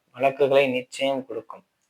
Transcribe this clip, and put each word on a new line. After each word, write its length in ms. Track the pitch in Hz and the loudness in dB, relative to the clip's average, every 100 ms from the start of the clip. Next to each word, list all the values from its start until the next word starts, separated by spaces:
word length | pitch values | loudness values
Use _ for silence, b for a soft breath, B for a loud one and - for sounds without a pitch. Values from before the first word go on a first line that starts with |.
| _ | _
வழக்குகளை 540 | 123 135 135 139 135 139 | -2 -2 2 4 4 2
நிச்சயம் 580 | 127 123 - 135 135 123 | 0 -6 -6 -4 -4 -6
கொடுக்கும். 400 | 113 - - _ _ | -12 -14 -18 _ _